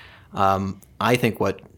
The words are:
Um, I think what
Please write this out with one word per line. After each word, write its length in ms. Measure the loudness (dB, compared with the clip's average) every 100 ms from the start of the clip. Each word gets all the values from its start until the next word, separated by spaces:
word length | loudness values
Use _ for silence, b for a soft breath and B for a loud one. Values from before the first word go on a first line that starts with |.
| B B B
Um, 480 | -2 0 0 -2 -8 -16 -4
I 160 | 0 2
think 220 | 0 0
what 220 | -4 -4 -12